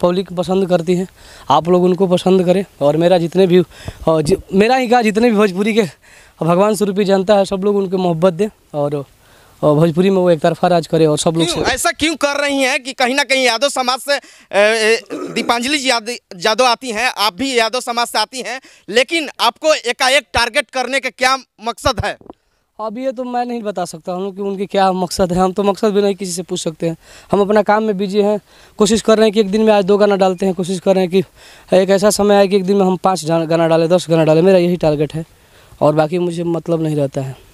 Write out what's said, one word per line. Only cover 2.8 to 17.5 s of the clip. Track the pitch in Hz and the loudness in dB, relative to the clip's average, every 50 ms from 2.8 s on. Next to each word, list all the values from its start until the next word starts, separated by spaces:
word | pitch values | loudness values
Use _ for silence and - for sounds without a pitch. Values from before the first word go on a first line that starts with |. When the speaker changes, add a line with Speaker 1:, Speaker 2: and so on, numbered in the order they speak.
Speaker 1:
और | 143 143 147 156 | 0 0 2 2
मेरा | 170 175 185 180 | 2 2 2 2
जितने | 165 165 - 180 190 180 | 0 0 2 2 2 4
भी, | 175 180 | 4 2
अ, | 170 - - - - - - - - - | 2 0 -4 -18 -16 -16 -12 -6 -2 0
जि-, | 160 156 156 156 190 - - - 185 | 0 0 0 0 -2 -2 -2 -2 0
मेरा | 190 202 226 254 | 2 2 2 2
ही | 262 254 220 | 0 0 2
कहा, | 233 247 | 2 2
जितने | 233 220 196 214 233 247 | 2 2 0 2 2 2
भी | 220 | 2
भोजपुरी | 196 214 208 175 185 208 226 214 | 2 2 0 0 -2 -2 0 0
के | 214 214 151 - _ _ - - - - _ _ - | 0 -2 -2 -4 _ _ -20 -20 -20 -20 _ _ -4
भगवान | 165 160 175 175 202 214 220 | -2 0 2 2 2 0 0
स्वरूपी | 170 208 196 196 190 208 | 0 -2 -2 -2 -2 0
जनता | 185 196 190 190 180 214 | 0 2 0 2 2 2
है, | 196 196 | 2 2
सब | - 196 190 185 | 0 -2 -4 -2
लोग | 208 202 | -2 -2
उनको | 202 196 185 185 185 | -2 -2 -2 -2 -2
मोहब्बत | 185 180 170 156 170 190 175 | 0 0 0 2 0 0 0
दें | 160 208 214 - _ _ _ - | 0 -4 -6 -6 _ _ _ -6
और, | 151 143 147 147 143 139 _ _ _ _ _ _ _ _ _ _ - - | -4 -4 -4 -4 -6 -10 _ _ _ _ _ _ _ _ _ _ -2 2
और | 151 147 | 2 4
भोजपुरी | 147 160 170 151 170 180 196 | 4 4 2 2 2 2 2
में | 196 190 | 2 2
वो | 180 180 | 2 2
एक | 170 151 | 2 2
तरफा | - 175 165 - - 180 | 2 -2 -2 0 0 2
राज | 175 170 160 - | 2 2 0 0
करे | - 160 160 | 0 2 2
और | 156 151 151 | 2 2 0
सब | - 175 160 165 | 0 -2 0 0
लोग | 165 349 330 | -2 -2 -2
Speaker 2:
क्यों? | - - | -4 -2
Speaker 1:
से | 214 | -2
Speaker 2:
ऐसा | 254 - - 349 | -2 -2 -2 -4
क्यों | 330 - 294 311 330 | -2 -2 -2 -2 -2
कर | 240 - 285 285 277 | 0 -2 -2 -2 0
रही | 285 285 277 277 | -2 -2 0 0
हैं | 269 247 277 302 247 | 0 0 -2 -4 -6
कि | 262 262 | -8 -6
कहीं | - 262 240 262 | -4 -2 -2 0
ना | 285 285 | -2 0
कहीं | 220 269 262 262 | 0 0 0 0
यादव | 247 226 233 277 285 | 0 0 0 -2 -2
समाज | - 262 262 247 254 254 | -2 -2 -2 -2 -2 -4
से, | - 277 285 | -2 -4 -4
अ, | 254 | -4
अ, | - - - - - - - 190 202 214 220 226 220 214 226 226 214 - - | -4 -10 -20 -20 -12 -4 0 2 2 2 2 2 2 2 0 0 -2 -8 -12
दीपांजलि | - 185 180 170 - - - 240 240 240 262 302 302 247 262 | -10 -10 -8 -6 -6 -2 -2 -2 -2 -2 -2 -4 -2 0 0
याद-, | 247 233 214 214 240 - _ - - 180 170 | -2 -2 -2 -6 -12 -12 _ -18 -12 -6 -4
यादव | 214 220 214 254 | -2 0 2 2
आती | 254 233 226 - 254 | 0 0 -2 -4 -8
हैं, | 214 208 240 254 - - | -6 -4 -4 -4 -2 -2
आप | 202 214 180 | -2 -2 -2
भी | 175 254 269 | -4 -6 -2